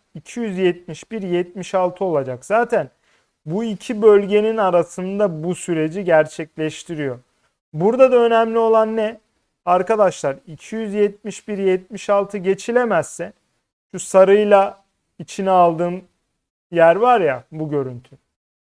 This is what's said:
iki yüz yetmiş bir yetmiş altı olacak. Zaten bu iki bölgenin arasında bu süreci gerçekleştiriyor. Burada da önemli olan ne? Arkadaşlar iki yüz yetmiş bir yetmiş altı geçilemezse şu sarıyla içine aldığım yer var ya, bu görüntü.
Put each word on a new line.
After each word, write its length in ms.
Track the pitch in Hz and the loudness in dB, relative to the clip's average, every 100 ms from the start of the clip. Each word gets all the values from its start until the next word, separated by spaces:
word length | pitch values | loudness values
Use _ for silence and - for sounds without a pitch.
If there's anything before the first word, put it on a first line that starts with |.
| _ 160 | _ -20
iki 240 | - 247 | -14 -8
yüz 180 | 226 185 | -6 0
yetmiş 540 | 185 175 - 151 - | -2 -2 -10 -16 -12
bir 100 | 220 | -10
yetmiş 540 | 190 175 180 196 170 190 | -4 -4 -4 -10 -4 -2
altı 300 | 180 180 190 | -2 -2 -2
olacak. 400 | 151 135 123 - | -2 -4 -10 -2
Zaten 440 | 214 233 214 139 _ _ _ _ _ 151 | -2 0 -2 -4 _ _ _ _ _ -8
bu 180 | 185 | -6
iki 380 | 233 196 - 214 | -4 -8 -8 2
bölgenin 560 | 220 202 196 208 220 220 | 6 6 4 0 0 0
arasında 840 | 190 175 165 - 185 202 202 156 | 2 2 0 -6 -6 -2 -2 -2
bu 120 | 165 175 | -6 -6
süreci 480 | - 160 156 185 | -4 -2 -2 -4
gerçekleştiriyor. 1160 | 175 160 151 - 160 - 156 - - 156 139 123 _ _ _ _ _ | 2 2 2 -6 -12 -8 -8 -8 -12 -8 -6 -8 _ _ _ _ _
Burada 380 | 156 196 247 262 | -2 0 4 4
da 40 | 247 | 6
önemli 420 | 233 226 226 226 | 4 4 2 0
olan 400 | 226 220 220 226 | 2 2 2 -2
ne? 220 | 214 233 _ _ _ _ 175 | -4 -6 _ _ _ _ 0
Arkadaşlar 680 | 180 180 220 190 - 143 139 - | 0 2 2 2 0 -6 -8 -14
iki 280 | 151 - 220 | -20 -12 -8
yüz 180 | 214 | -6
yetmiş 540 | 208 208 202 214 - - | 0 0 -2 -14 -14 -10
bir 100 | 196 | -2
yetmiş 520 | 190 185 190 202 - | 0 0 -4 -12 -2
altı 280 | 202 202 208 | 0 0 -4
geçilemezse 960 | 180 190 - 240 240 175 135 - 175 - _ _ _ _ _ | -4 -4 -4 -4 -2 -2 -4 -10 -14 -16 _ _ _ _ _
şu 80 | 185 | -16
sarıyla 840 | - 190 190 208 208 196 196 - _ _ _ - | 0 4 6 4 4 4 2 -6 _ _ _ -20
içine 300 | 160 - 190 | -14 -6 0
aldığım 520 | 185 175 165 175 180 - _ _ _ _ _ _ | 4 4 2 -4 -6 -14 _ _ _ _ _ _
yer 240 | 170 165 180 | 4 4 6
var 260 | 247 240 | 4 4
ya, 220 | 156 127 - | 2 -2 -10
bu 180 | 156 156 | -10 -6
görüntü. 480 | 147 127 123 - - _ _ _ _ _ | -4 -6 -10 -20 -20 _ _ _ _ _